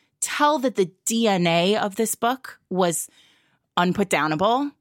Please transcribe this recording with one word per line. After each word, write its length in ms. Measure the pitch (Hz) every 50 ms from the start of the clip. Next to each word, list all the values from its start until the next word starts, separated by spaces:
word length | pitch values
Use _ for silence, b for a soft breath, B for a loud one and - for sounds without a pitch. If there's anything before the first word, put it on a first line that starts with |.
| b b b b
tell 380 | - - - - 294 294 302 285
that 180 | 247 262 196 -
the 120 | 190 160 _ _ -
D 220 | - 226 226 233 214
N 180 | 190 180 175
A 320 | 170 165 170 175 190 214 -
of 180 | - 208 190
this 200 | - 226 214 -
book 440 | - - 233 262 254 - - - _ _ -
was 360 | 185 180 185 175 170 - - - b b b b b b b b b b b _ - -
unputdownable. 920 | 180 180 170 - 196 - - 143 147 156 156 196 190 220 233 262 285 285 - _